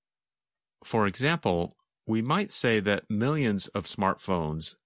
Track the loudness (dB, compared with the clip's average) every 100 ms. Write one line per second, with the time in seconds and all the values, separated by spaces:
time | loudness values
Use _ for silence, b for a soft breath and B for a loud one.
0 | _ _ _ _ _ _ _ _ -2 2
1 | 2 2 0 0 0 0 -2 -6 _ _
2 | -2 -2 0 -2 -2 -2 2 2 2 0
3 | 0 -2 0 2 0 0 -2 -6 -6 0
4 | 0 0 -2 -2 0 -4 -6 -12